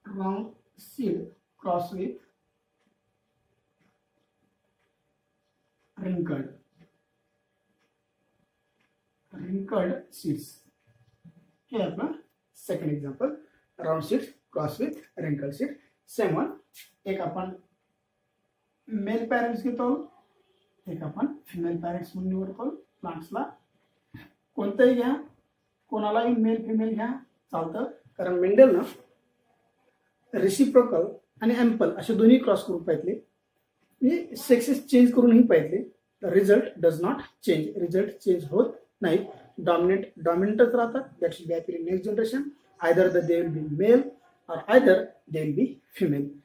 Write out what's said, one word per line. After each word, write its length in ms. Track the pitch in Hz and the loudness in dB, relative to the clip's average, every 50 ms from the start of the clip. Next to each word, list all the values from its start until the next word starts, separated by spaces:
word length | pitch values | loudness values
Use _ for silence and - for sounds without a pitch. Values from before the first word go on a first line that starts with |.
| _ | _
round 460 | 208 196 196 190 185 190 202 226 - - _ _ _ _ | -14 -10 -6 -6 -4 -4 -6 -8 -10 -14 _ _ _ _
seed 440 | _ - - - - 247 190 - - - - _ _ _ _ _ _ | _ -20 -20 -12 -6 -4 -4 -4 -4 -8 -12 _ _ _ _ _ _
cross 320 | - 190 170 175 175 - 202 | -6 -4 -4 -4 -4 -6 -8
with 240 | 180 190 247 - - _ _ _ _ _ _ _ _ _ _ _ _ _ _ _ _ _ _ _ _ _ _ _ _ _ _ _ _ _ _ _ _ _ _ _ _ _ _ _ _ _ _ _ _ _ _ _ _ _ _ _ _ _ _ _ _ _ _ _ _ _ _ _ _ _ _ _ _ _ _ _ _ _ _ _ | -8 -8 -8 -10 -12 _ _ _ _ _ _ _ _ _ _ _ _ _ _ _ _ _ _ _ _ _ _ _ _ _ _ _ _ _ _ _ _ _ _ _ _ _ _ _ _ _ _ _ _ _ _ _ _ _ _ _ _ _ _ _ _ _ _ _ _ _ _ _ _ _ _ _ _ _ _ _ _ _ _ _
wrinkled, 540 | - 185 185 180 170 151 160 147 135 131 - - _ _ _ _ _ _ _ _ _ _ _ _ _ _ _ _ _ _ _ _ _ _ _ _ _ _ _ _ _ _ _ _ _ _ _ _ _ _ _ _ _ _ _ _ _ _ _ _ _ _ _ _ _ _ _ - | -10 -6 -6 -4 -4 -4 -4 -6 -6 -8 -12 -14 _ _ _ _ _ _ _ _ _ _ _ _ _ _ _ _ _ _ _ _ _ _ _ _ _ _ _ _ _ _ _ _ _ _ _ _ _ _ _ _ _ _ _ _ _ _ _ _ _ _ _ _ _ _ _ -16
wrinkled 640 | 156 160 180 190 196 196 - 226 196 175 - - - - _ | -14 -10 -8 -8 -8 -6 -4 -2 -2 -2 -2 -4 -6 -10 _
seeds. 340 | - - - 165 135 107 - - - _ _ _ _ _ _ _ _ _ _ _ _ _ _ - _ _ _ _ _ _ _ _ | -20 -10 -8 -6 -6 -6 -8 -18 -20 _ _ _ _ _ _ _ _ _ _ _ _ _ _ -20 _ _ _ _ _ _ _ _
हे 100 | 262 220 | -4 -4
आपलं 300 | 180 170 175 185 240 320 311 - _ _ _ _ _ _ _ | -4 -4 -4 -6 -8 -8 -8 -12 _ _ _ _ _ _ _
सेकंड 340 | - - - 185 - - 151 | -20 -8 -8 -8 -4 -4 -4
एक्झाम्पल, 420 | 147 147 143 139 131 - 247 294 302 - - _ _ _ _ _ _ - | -4 -4 -6 -10 -6 -4 -4 -4 -4 -8 -18 _ _ _ _ _ _ -8
राऊंड 240 | 151 156 160 160 151 | -4 -4 -4 -4 -2
सीड्स 240 | 151 220 269 - - - _ _ _ | -2 -2 -2 -2 -6 -18 _ _ _
क्रॉस 280 | - 165 151 147 - - | -8 -6 -6 -6 -6 -6
विथ 200 | 254 302 - - - _ _ | -6 -8 -8 -12 -18 _ _
रिंकल्ड 360 | - 160 151 143 139 139 139 143 | -10 -6 -4 -4 -4 -6 -10 -6
सीड. 220 | - 254 285 - - _ _ _ _ _ _ | -6 -8 -8 -8 -16 _ _ _ _ _ _
सेम 280 | - - 214 180 165 | -4 -2 -2 -2 0
वन, 140 | - 277 - - - _ _ _ - - _ _ _ _ | -2 -4 -6 -8 -16 _ _ _ -20 -20 _ _ _ _
एक 140 | 196 190 190 | -8 -6 -6
आपण 300 | 175 165 - 185 185 185 180 - _ _ _ _ _ _ _ _ _ _ _ _ _ _ _ _ _ _ _ _ _ _ _ _ _ | -6 -8 -6 -8 -10 -10 -12 -16 _ _ _ _ _ _ _ _ _ _ _ _ _ _ _ _ _ _ _ _ _ _ _ _ _
मेल 400 | - 220 202 196 202 220 226 233 - | -8 -6 -6 -4 -4 -4 -4 -2 -2
पॅरेंट्स 340 | - 240 240 233 233 - - | -2 -2 -2 -2 -6 -4 -6
घेतो, 260 | 254 240 240 240 247 277 - - - _ _ _ _ _ _ _ _ _ _ _ _ _ _ _ | -6 -4 -2 -2 -2 -2 -4 -6 -16 _ _ _ _ _ _ _ _ _ _ _ _ _ _ _
एक 160 | 185 160 156 156 | -14 -12 -12 -12
आपण 300 | 147 156 190 262 294 - - _ | -12 -6 -6 -6 -6 -6 -12 _
फिमेल 340 | - - 175 170 170 170 165 | -14 -10 -8 -6 -6 -6 -6
पॅरेंट्स 300 | 170 170 175 180 175 - - | -6 -8 -8 -8 -10 -10 -12
म्हणून 180 | 185 185 185 190 | -8 -6 -4 -4
निवडतो. 360 | 190 190 190 - - 233 285 320 - _ _ _ _ | -4 -6 -8 -10 -8 -8 -8 -8 -10 _ _ _ _
प्लांट्सला 480 | - - - 160 160 - 190 233 285 - - _ _ _ _ _ _ _ _ _ _ _ - - - _ _ _ _ _ _ | -14 -12 -12 -12 -14 -10 -8 -8 -8 -8 -12 _ _ _ _ _ _ _ _ _ _ _ -20 -20 -20 _ _ _ _ _ _
कोणतंही 380 | - 202 202 202 - 247 254 254 | -6 -4 -4 2 4 4 4 6
घ्या, 180 | 240 240 247 285 - - - _ _ _ _ _ _ _ _ _ _ _ _ | 4 0 -2 -2 -4 -6 -16 _ _ _ _ _ _ _ _ _ _ _ _
कोणालाही 440 | 247 208 208 208 214 226 240 247 240 | -6 -4 -2 0 0 0 0 0 2
मेल 300 | 226 220 226 226 - - | 2 2 2 0 -2 -4
फिमेल 280 | 214 220 220 220 226 220 | -4 -2 -2 -2 -2 -2
घ्या, 140 | 214 220 240 262 - - _ _ _ _ _ | -4 -4 -6 -8 -10 -12 _ _ _ _ _
चालतं. 340 | - 165 165 160 160 220 262 - - - _ - _ | -8 -6 -6 -6 -6 -6 -8 -8 -10 -18 _ -20 _
कारण 220 | - 180 180 180 175 | -8 -4 -2 0 0
मेंडलनं 420 | 180 185 202 240 269 262 190 175 - - - - - _ _ _ _ _ _ _ _ _ _ _ _ _ _ _ _ _ _ _ _ _ _ _ _ _ - | 2 4 10 10 10 10 8 2 0 -4 -10 -20 -20 _ _ _ _ _ _ _ _ _ _ _ _ _ _ _ _ _ _ _ _ _ _ _ _ _ -4
रेसिप्रोकल 720 | 190 185 392 - - 269 - - 247 240 240 - 160 175 208 - - _ _ _ - | 0 0 0 4 2 2 6 6 4 4 6 0 -2 -2 -2 -6 -14 _ _ _ -2
आणि 140 | 220 226 226 | 0 0 2
ॲम्पल 400 | 240 240 233 214 - 196 170 - - | 4 2 2 2 2 0 -2 -2 -4
असे 160 | - - 220 | -4 -2 2
दोन्ही 200 | 190 220 226 254 262 - | 6 8 8 8 8 6
क्रॉस 200 | 220 196 185 - | 2 0 0 0
करून 180 | - 180 170 170 | -4 -6 -6 -2
पाहितले, 300 | 185 156 151 160 185 233 - - _ _ _ _ _ _ _ _ _ _ _ _ _ _ _ | -2 -2 -2 -2 -6 -6 -6 -12 _ _ _ _ _ _ _ _ _ _ _ _ _ _ _
म्हणजे 340 | 262 254 339 349 - - 240 | 0 0 2 0 -4 -8 -14
सेक्सेस 500 | - - - 247 233 - 294 269 - - | -14 4 4 4 4 4 -2 -2 -2 -2
चेंज 260 | - 262 247 247 240 - | 4 6 8 8 8 6
करूनही 300 | 247 233 240 226 233 233 | 6 6 8 8 8 8
पाहितले. 340 | 202 190 156 147 - - 196 - - _ _ _ _ _ _ 202 | 8 6 4 4 0 -4 -6 -6 -8 _ _ _ _ _ _ -6
The 80 | 175 170 | 2 2
result 340 | 196 202 190 202 247 240 - - 170 160 | 2 6 6 4 4 4 -2 -6 2 2
does 180 | 165 151 156 170 | 2 2 2 -2
not 180 | 208 285 - - - _ _ - | -4 -4 -4 -8 -18 _ _ -2
change, 300 | - 170 156 156 151 - 190 | 0 0 0 -2 -4 -4 -6
रिझल्ट 360 | 175 165 170 190 208 208 - - - | -4 -2 0 -2 -2 -2 -6 -6 0
चेंज 220 | 202 180 165 151 139 | 0 0 0 -2 -2
होत 220 | 156 202 254 - - - _ _ _ _ | 0 0 0 0 -2 -14 _ _ _ _
नाही. 240 | 202 170 165 202 196 - - - - - _ - 165 | -2 0 0 0 -2 -6 -16 -20 -20 -20 _ -6 0
डॉमिनंट 400 | 175 170 170 175 185 196 190 190 - _ - 160 | 0 0 2 2 2 0 0 -2 -8 _ -4 -4
डॉमिनंटच 520 | 170 170 180 196 208 220 220 247 233 240 | -2 0 0 0 -2 4 4 4 4 4
राहतात. 280 | 247 233 226 - 262 - - - - | -2 -2 -2 -4 -8 -10 -10 -8 -4
That 140 | 175 160 - | -4 -4 -4
should 140 | - 170 160 | -6 -8 -8
be 60 | 170 165 | -8 -6
appear 200 | - - 170 165 | -6 -8 -10 -8
in 60 | 165 175 | -4 -4
next 180 | 185 185 190 | -4 -4 -4
generation. 420 | 214 202 226 220 226 240 277 285 - - _ _ _ _ _ 170 165 | -4 -2 -2 -2 -2 -4 -6 -8 -8 -12 _ _ _ _ _ 0 2
Either 200 | 170 185 185 185 - | 4 4 2 4 2
the, 60 | 175 160 | 0 0
they 140 | 165 170 170 | 2 0 0
will 120 | 170 165 151 | 0 -2 -4
be 80 | 151 151 151 147 156 | -6 -6 -6 -2 0
male 220 | 196 214 240 269 277 - - _ _ _ _ _ _ - | 4 6 6 4 4 0 -10 _ _ _ _ _ _ -12
or 80 | 165 151 - - 226 | -12 -10 -2 4 4
either 220 | 254 - - 185 - - - - _ _ - 156 | 6 8 6 4 4 2 -6 -12 _ _ -10 -8
they 120 | 156 156 | -6 -4
will 120 | 151 143 170 | -4 0 0
be 80 | 254 - - - _ _ - - | -2 -2 -4 -14 _ _ -6 -4
female. 280 | 190 151 143 143 139 - - - | -2 -2 0 -2 -4 -8 -10 -18